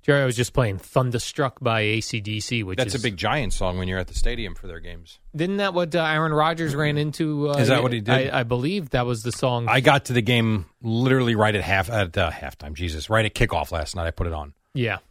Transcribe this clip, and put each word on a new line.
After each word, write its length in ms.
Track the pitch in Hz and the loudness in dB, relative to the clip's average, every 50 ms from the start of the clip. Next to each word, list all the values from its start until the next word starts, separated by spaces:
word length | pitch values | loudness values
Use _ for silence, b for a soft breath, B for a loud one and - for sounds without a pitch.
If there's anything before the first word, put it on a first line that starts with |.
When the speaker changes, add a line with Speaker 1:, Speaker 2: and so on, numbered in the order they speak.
Speaker 1:
Jerry, 200 | _ - 143 143 | _ 4 4 4
I 20 | 139 | 4
was 120 | 127 117 | 0 0
just 160 | 113 123 - | 0 -2 0
playing 260 | - 143 127 107 98 87 | 2 0 0 0 0 -6
Thunderstruck 800 | - - - 135 127 123 120 123 - - - - 143 123 - - | -8 0 0 0 2 2 -2 -4 -4 -6 -4 -2 -2 -2 -2 -2
by 200 | 127 120 113 110 | -2 0 0 2
A 200 | 107 107 107 110 | 2 0 0 -2
C 200 | 107 - - 113 | -4 -4 -6 -6
D 180 | 101 107 107 107 | -6 -6 -6 -6
C, 240 | - - 123 117 | -4 -4 -4 -4
which 140 | 107 92 92 107 | -2 -4 -2 -2
Speaker 2:
That's 160 | 127 107 95 | -2 -2 -2
Speaker 1:
is 60 | 110 | -2
Speaker 2:
a 20 | |
big 140 | 107 123 98 | -2 -4 -4
Giants 400 | 82 - 107 127 151 123 - - | -2 -2 0 0 0 0 0 0
song 200 | - 98 92 90 | 0 0 -2 -2
when 120 | 92 92 90 | -2 -2 -2
you're 100 | 92 92 | -2 -4
at 80 | 90 | -4
the 80 | - - | -4 0
stadium 400 | - - 113 120 117 113 92 85 | 2 2 2 2 0 -6 -8 -8
for 140 | - - 92 | -12 -12 -14
their 100 | 85 85 | -14 -12
games. 400 | 82 87 85 82 85 - - _ _ - - | -12 -14 -14 -14 -18 -20 -20 _ _ -12 -4
Speaker 1:
Didn't 220 | 147 165 185 196 | -2 -2 0 0
that 180 | 202 202 196 175 | 0 0 0 2
what, 180 | 175 175 160 151 | 0 -2 0 0
uh, 80 | 170 160 | 0 0
Aaron 280 | 156 156 156 160 160 | 2 2 2 2 2
Rodgers 440 | 151 151 151 165 165 160 165 156 139 | 2 4 2 2 2 0 -2 -2 0
ran 200 | 143 156 147 147 | 0 0 0 2
into? 540 | 147 151 151 143 - 165 151 151 143 147 147 | 0 0 -2 -2 -2 -2 -2 0 0 0 0
Uh, 40 | 143 | 2
Speaker 2:
Is 120 | 143 123 | 2 4
that 160 | 117 131 120 | 4 4 4
what 100 | 120 127 | 2 0
he 80 | 120 113 | 0 -2
did? 300 | 104 110 131 131 131 - | 2 2 2 2 2 0
Speaker 1:
I, 60 | - 135 | 0 -2
I 40 | 123 | 0
believe 460 | 117 123 123 123 156 196 208 160 131 | 0 -2 0 0 -2 -2 -2 -4 -2
that 140 | - 127 123 | -2 -2 0
was 200 | 120 123 110 107 | -2 -4 -4 -4
the 80 | 120 | -6
song. 340 | - - - 127 123 120 117 117 | -4 -2 0 0 0 0 0 2
Speaker 2:
I 120 | 117 131 | 2 6
got 240 | 127 151 139 139 - | 6 6 6 6 2
to 80 | - | 2
the 100 | 123 120 | 0 2
game 440 | 110 110 123 117 113 110 110 101 82 - _ _ | 2 4 2 4 4 2 2 0 -2 -6 _ _
literally 540 | - 113 113 117 127 131 131 131 127 117 113 | -4 -2 0 2 4 4 4 4 4 2 4
right 180 | 104 104 107 104 | 4 4 4 2
at 60 | 101 | 0
half, 280 | 90 - 98 95 92 - | 0 2 2 2 2 0
at, 260 | 117 107 98 87 - | 0 0 -2 0 0
uh, 140 | 101 90 80 | 0 0 0
halftime. 440 | - - - 69 - _ - 73 76 | -2 -6 -12 -12 -12 _ -12 -12 -8
Jesus, 360 | 73 87 85 80 78 76 - | -6 -6 -6 -6 -8 -4 0
right 140 | 107 110 110 | 2 2 2
at 100 | 104 - | 0 2
kickoff 380 | - 120 - - 82 73 - | 0 0 2 2 -2 -2 -2
last 240 | 87 80 78 - - | -4 -4 -4 -6 -6
night. 100 | 92 82 | -6 -6
I 60 | 82 | -6
put 160 | - - 92 85 | -4 -4 -4 -4
it 40 | |
on. 220 | 82 78 73 73 - _ _ _ _ | -4 -6 -10 -12 -16 _ _ _ _
Speaker 1:
Yeah. 240 | 139 120 110 98 - _ _ | -4 -2 -2 -4 -6 _ _